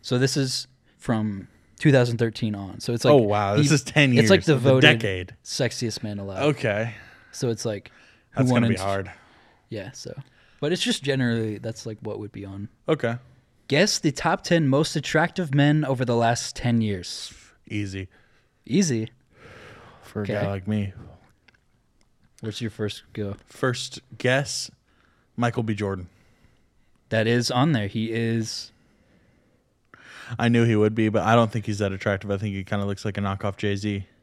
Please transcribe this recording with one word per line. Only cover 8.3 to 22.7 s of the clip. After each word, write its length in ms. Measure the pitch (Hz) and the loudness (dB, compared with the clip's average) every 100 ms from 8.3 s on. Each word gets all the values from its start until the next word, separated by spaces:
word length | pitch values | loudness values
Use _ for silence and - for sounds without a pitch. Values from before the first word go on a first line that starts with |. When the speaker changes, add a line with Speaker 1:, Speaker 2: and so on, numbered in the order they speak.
Speaker 1:
who 80 | - | 0
Speaker 2:
That's 100 | 127 | 2
gonna 120 | 120 117 | 2 2
Speaker 1:
won 20 | |
Speaker 2:
be 40 | |
Speaker 1:
in 60 | 113 | 0
Speaker 2:
hard. 300 | 98 98 92 - _ _ _ _ _ | -2 -2 -6 -14 _ _ _ _ _
Speaker 1:
Yeah, 220 | 107 92 | -12 -12
so. 220 | - - - - _ _ _ | -14 -16 -16 -18 _ _ _
But 120 | 147 | -4
it's 100 | 185 | -2
just 200 | 240 - | -2 -2
generally, 560 | 139 135 123 117 110 104 | -2 0 0 0 -2 -4
that's, 280 | 117 113 117 | -8 -10 -12
like, 120 | 107 | -10
what 160 | 110 101 | -10 -8
would 140 | 104 | -10
be 120 | 104 | -12
on. 240 | 98 98 104 _ - | -12 -12 -12 _ -2
Speaker 2:
Okay. 280 | 156 117 120 - _ _ _ - | 0 0 -4 -12 _ _ _ -2
Speaker 1:
Guess 300 | 143 208 - | 0 2 0
the 140 | 160 | -2
top 300 | 135 170 180 | -2 -2 -2
ten 220 | - 170 143 | 0 2 4
most 300 | 135 156 160 | 2 0 -4
attractive 580 | - 156 165 - 165 | 0 0 0 -2 -2
men 300 | 143 143 151 | 2 4 4
over 220 | 139 127 123 | 0 -2 0
the 100 | 117 | 2
last 400 | 117 120 - - | 2 0 -4 -4
ten 240 | 123 117 | 0 2
years. 540 | 110 95 85 - - - - _ - | 0 -4 -8 -12 -14 -18 -20 _ -10
Speaker 2:
Easy. 420 | 104 101 98 95 _ _ _ _ _ | -8 -6 -8 -10 _ _ _ _ _
Speaker 1:
Easy? 460 | - 151 175 113 110 _ _ _ - - - - - - | -2 0 0 -2 -4 _ _ _ -20 -20 -20 -20 -20 -20
Speaker 2:
For 200 | - 110 | -12 -6
a 20 | |
Speaker 1:
Okay. 100 | 101 | -4
Speaker 2:
guy 140 | 104 101 | -2 -2
like 180 | 98 95 | -4 -2
me. 280 | 107 101 - - - _ _ _ _ _ _ _ _ _ _ _ _ | -2 -2 -8 -20 -20 _ _ _ _ _ _ _ _ _ _ _ _
Speaker 1:
What's 200 | 110 - | -10 -6
your 100 | 113 | -8